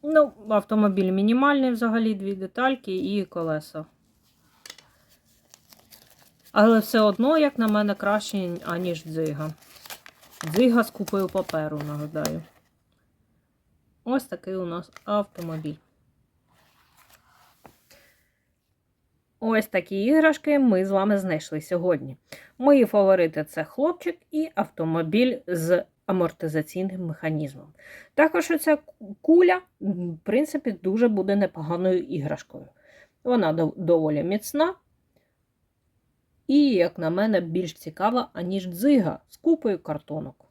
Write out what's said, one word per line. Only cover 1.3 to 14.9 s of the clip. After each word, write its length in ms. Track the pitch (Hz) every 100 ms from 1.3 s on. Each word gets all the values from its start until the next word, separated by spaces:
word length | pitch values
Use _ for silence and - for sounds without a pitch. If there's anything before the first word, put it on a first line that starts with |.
| 240 277 285 262
взагалі, 440 | 233 233 226 226 208
дві 200 | 196 196
детальки 600 | 190 - 262 262 - 185
і 300 | 180 202 185
колеса. 600 | 175 165 156 156 - 156 _ _ _ _ _ _ _ - - _ _ _ _ _ _ _ _ _ - _ - _ _ _ _ _
Але 280 | 214 214 226
все 200 | 208 226
одно, 380 | 214 190 247 320
як 200 | 294 -
на 100 | 226
мене, 280 | 208 208 196
краще, 600 | 202 208 208 202 180 170 -
аніж 380 | 170 180 165
дзига. 480 | 160 160 160 143 156 156 _ - - - - _ - - 160
Дзига 320 | 165 254 233
з 80 | 214
купою 360 | - 196 196 185
паперу, 540 | 196 185 160 151 151 147
нагадаю. 540 | 147 151 156 151 160 160 _ _ _ _ _ _ _ _ _ _ _ _ _ _ _
Ось 200 | - 262
такий 320 | 254 175 - 190
у 100 | 180
нас 260 | 170 175